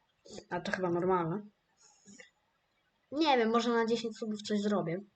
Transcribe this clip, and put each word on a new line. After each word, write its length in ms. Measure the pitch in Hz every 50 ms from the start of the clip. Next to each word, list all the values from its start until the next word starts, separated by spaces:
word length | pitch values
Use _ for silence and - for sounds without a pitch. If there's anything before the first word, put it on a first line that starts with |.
| _ _ _ _ _ - - - - _
Ale 120 | 175 175
to 100 | 170 202
chyba 180 | 202 190 185 175
normalne. 520 | 170 175 175 185 190 180 170 160 170 208 208 208 - _ _ _ _ _ - - - _ _ 202 202 - - - _ _ _ _ _ _ _ _ _ _ _ _ _ _ _ _
Nie 260 | 262 285 320 302 269 247
wiem, 120 | 226 220
może 200 | 226 233 220 240
na 160 | 233 233 226
dziesięć 320 | 220 233 226 226 233 214 -
subów 240 | 240 214 214 208
coś 200 | - - 214 202
zrobię. 380 | 202 208 208 190 165 165 165 190 208 - _